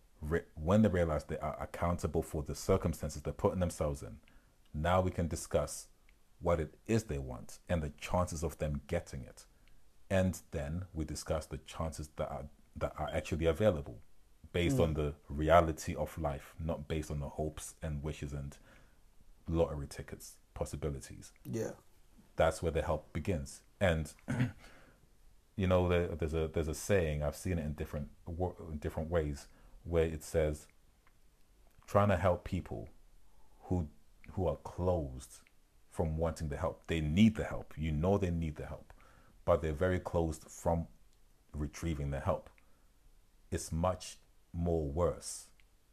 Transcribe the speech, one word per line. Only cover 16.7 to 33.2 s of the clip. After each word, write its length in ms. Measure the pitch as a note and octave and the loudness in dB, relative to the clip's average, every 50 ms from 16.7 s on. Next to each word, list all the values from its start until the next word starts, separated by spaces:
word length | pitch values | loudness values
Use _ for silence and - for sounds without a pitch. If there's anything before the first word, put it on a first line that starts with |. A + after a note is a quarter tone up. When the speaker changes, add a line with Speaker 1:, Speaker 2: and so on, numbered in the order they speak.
| D2 C#2+ D2+ - | -2 -4 -4 -4
Speaker 1:
based 220 | E2 D#2 D2 - | -4 -4 -4 -4
on 100 | D2+ D2 | -4 -4
the 80 | C#2+ C#2 | -4 -6
hopes 460 | - - D#2 D#2 - - - - - - | -4 -4 -4 -4 -4 -8 -12 -12 -12 -8
and 200 | - D#2 D2 C#2+ | -6 -6 -4 -4
wishes 300 | C#2+ D#2 C#2+ - - C#2+ | -4 -6 -6 -6 -8 -8
and 240 | C#2 C#2+ C#2 C#2 - - - - - - - - - - - - - - - - - - - | -6 -8 -8 -10 -12 -14 -20 -20 -20 -20 -20 -20 -20 -20 -20 -20 -20 -20 -20 -20 -20 -12 -4
lottery 400 | - D#3+ E3 E3 - - C#3+ C#3 | 0 4 4 4 4 2 -4 -6
tickets 500 | - - - C#3 - - - - - - - - _ _ | -6 -8 -10 -10 -12 -14 -14 -16 -18 -20 -20 -20 _ _
possibilities. 760 | - - - - D2 - D2+ C#2 C2 - - - E2+ - - - _ - | -6 -4 -4 -4 -4 -4 -4 -4 -4 -10 -14 -16 -16 -16 -18 -20 _ -12
Speaker 2:
Yeah. 280 | - A#2+ A2+ G#2+ - - - - - - - - - - - - - _ | -8 -6 -4 -4 -4 -6 -10 -18 -20 -20 -20 -20 -20 -20 -20 -20 -8 _
Speaker 1:
That's 260 | - D#2+ D#2+ D#2 - | 4 4 4 4 2
where 100 | F2+ D#2+ | -2 0
the 80 | D2 D#2+ | 0 0
help 320 | D2 E2+ D#2+ D2 - - | 0 0 -2 -2 -4 -6
begins. 480 | - E2 D2+ G2 E2+ D2 C2+ - - - - _ _ _ | -8 -4 -2 0 -2 -2 -2 -8 -12 -18 -20 _ _ _
And, 300 | G2+ F2+ D#2+ D#2+ D2+ - - - - | 2 2 4 2 0 -4 -8 -12 -6
<clears throat> 260 | - - C3 B2+ G#2 - - - - - - - - - _ - _ _ _ - - - - _ _ _ | -4 0 0 0 -2 -2 -10 -20 -20 -20 -20 -20 -20 -20 _ -20 _ _ _ -20 -20 -20 -20 _ _ _
you 100 | - F#2+ | 0 4
know, 220 | F#2 F#2 F2+ F2+ F2 | 4 6 6 6 6
there, 200 | F2 F2 E2+ - | 4 4 2 0
there's 240 | E2+ D#2 E2 D2+ D#2 | -2 -2 -2 0 0
a, 140 | D#2+ D#2 D2+ | 0 -2 0
there's 160 | - E2+ D#2 D#2+ | 0 0 0 0
a 60 | D2 | -2
saying, 480 | - - - G#2 F#2+ E2+ D#2 D2+ D2 | -4 0 2 4 4 4 2 0 0
I've 140 | D2 D2 - | 0 -2 -2
seen 220 | - - F#2 F2+ E2 | -4 -2 -2 -2 0
it 60 | D2 | -2
in 60 | D2+ D2 | -4 -4
different 340 | - D#2+ - - D2+ C#2+ C2 - - - | -6 -6 -6 -6 -8 -8 -8 -12 -14 -12
wo-, 300 | F2 E2 E2 F2+ F2 - - E2+ E2 | -10 -4 -2 -2 -2 -4 -8 -10 -10
in 80 | D#2+ D2+ | -8 -6
different 320 | - D#2+ - - D#2 D#2 | -6 -4 -4 -4 -4 0
ways, 360 | F2 E2+ D#2 D2 C#2+ C#2+ - - - - - - - - - | 0 0 2 0 -4 -6 -10 -16 -20 -20 -20 -20 -20 -14 -6
where 200 | E2 E2+ E2 D#2+ | 0 2 2 2
it 180 | E2 D#2+ D2+ - | 2 0 -6 -8
says, 420 | - - E2 D#2 D2+ D2+ - - - _ _ _ - _ _ _ - _ - - - _ _ - _ _ _ - - - - - | 0 2 4 4 4 0 -2 -8 -18 _ _ _ -20 _ _ _ -20 _ -20 -20 -20 _ _ -20 _ _ _ -20 -20 -20 -20 -12
trying 220 | - - G2+ G2+ G2+ | 2 4 4 6 6
to 80 | F#2+ | 4
help 280 | E2+ G2 F#2 F2 - - | 4 4 4 2 2 -2
people 440 | - G2 F2 D2 - B1 G#1+ A1 - - - - - - - | -4 -4 -4 -4 -6 -10 -10 -10 -12 -16 -20 -20 -20 -20 -20